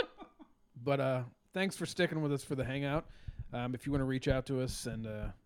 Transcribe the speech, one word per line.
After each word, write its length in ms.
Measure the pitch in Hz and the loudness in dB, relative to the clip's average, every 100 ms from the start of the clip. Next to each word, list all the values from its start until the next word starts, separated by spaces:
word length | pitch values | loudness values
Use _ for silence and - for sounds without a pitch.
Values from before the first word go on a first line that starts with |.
| - - - - - _ _ 139 | 2 -2 -20 -20 -20 _ _ -6
But, 180 | 120 139 | 0 2
uh, 220 | 131 127 123 - _ | 4 2 0 -8 _
thanks 220 | 185 190 - | -2 0 0
for 100 | 165 | -4
sticking 360 | - - 156 | 2 2 4
with 100 | 151 | 2
us 120 | 139 | 0
for 120 | - 139 | -2 -2
the 80 | |
hangout. 420 | 123 135 139 147 - - - - - | 0 0 0 0 -2 -12 -12 -10 -6
Um, 240 | 127 123 123 | -2 -2 -2
if 100 | - | 0
you 60 | |
wanna 140 | 139 131 | 0 2
reach 240 | 131 135 | 2 4
out 160 | 131 123 | 2 2
to 160 | 135 | 0
us 240 | 131 - 120 | 0 -2 -4
and, 200 | 113 110 | -4 -4
uh, 200 | 107 107 - | -4 -6 -8